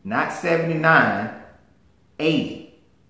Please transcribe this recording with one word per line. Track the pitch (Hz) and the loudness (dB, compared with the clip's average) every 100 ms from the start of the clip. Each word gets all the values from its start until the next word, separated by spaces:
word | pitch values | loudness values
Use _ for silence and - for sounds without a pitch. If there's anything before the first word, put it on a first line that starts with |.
| 98 | -4
Not | 123 160 | -2 -2
seventy-nine, | - 175 165 165 160 160 151 110 101 107 - - - _ _ _ _ _ - | -4 0 0 0 2 4 4 4 0 -6 -10 -20 -20 _ _ _ _ _ -4
eighty. | 151 147 - - - - _ _ | 0 0 -2 -8 -16 -20 _ _